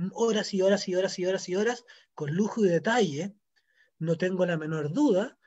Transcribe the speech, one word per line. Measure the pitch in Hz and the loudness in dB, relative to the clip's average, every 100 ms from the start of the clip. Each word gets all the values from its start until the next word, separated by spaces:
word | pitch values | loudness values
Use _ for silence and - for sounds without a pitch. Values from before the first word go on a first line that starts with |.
| 185 | -6
horas | - 226 208 190 | -2 0 0 -2
y | 196 | 2
horas | 190 196 190 | 2 2 0
y | 180 | 0
horas | 190 - | 0 -2
y | 180 | -2
horas | 190 180 | -2 -2
y | 180 | -2
horas, | 220 247 - - _ | 0 -2 -8 -20 _
con | - 147 170 | -10 -4 -2
lujo | 214 233 196 | 0 2 2
y | |
detalle, | 165 220 240 185 139 196 - _ _ _ _ _ - | 2 2 2 2 0 -6 -10 _ _ _ _ _ -6
no | 160 165 | -4 0
tengo | 185 185 180 | 0 0 0
la | 165 | 0
menor | 156 160 147 | -2 -4 -2
duda | 196 294 185 240 - | 2 4 4 0 -6